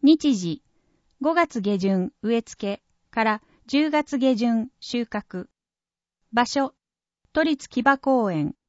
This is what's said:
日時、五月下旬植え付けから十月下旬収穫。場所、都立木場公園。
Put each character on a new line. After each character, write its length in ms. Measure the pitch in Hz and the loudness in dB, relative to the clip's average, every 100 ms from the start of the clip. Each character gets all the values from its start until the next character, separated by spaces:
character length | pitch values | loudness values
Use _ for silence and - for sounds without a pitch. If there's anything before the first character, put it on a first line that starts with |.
日 360 | 277 311 302 226 | 6 4 4 0
時、 260 | 180 160 _ _ _ _ _ _ | -2 -6 _ _ _ _ _ _
五 140 | 277 | -2
月 260 | 330 330 247 | 0 0 -2
下 160 | 202 202 | -2 0
旬 360 | 190 190 180 _ | 0 0 -2 _
植 140 | 208 233 | -2 -2
え 60 | |
付 340 | - - 202 202 | -4 -10 -8 -10
け 60 | _ _ _ | _ _ _
か 140 | - | -2
ら 180 | 220 214 _ _ _ | -2 -2 _ _ _
十 200 | 277 302 | 0 2
月 260 | 302 294 285 | 0 -2 0
下 180 | 262 | 0
旬 360 | 240 240 226 233 _ | 2 0 -2 -4 _
収 220 | - 240 | -8 -6
穫。 460 | 233 208 - 185 - _ _ _ _ _ _ _ _ | -6 -8 -10 -14 -14 _ _ _ _ _ _ _ _
場 140 | 226 240 | -2 0
所、 280 | 285 269 _ _ _ _ _ _ | 0 -2 _ _ _ _ _ _
都 80 | - | -2
立 260 | 320 294 - | 0 0 -4
木 140 | - | 0
場 160 | 240 277 | 2 2
公 320 | - 262 214 | 2 2 2
園。 220 | 165 147 - | -2 -4 -6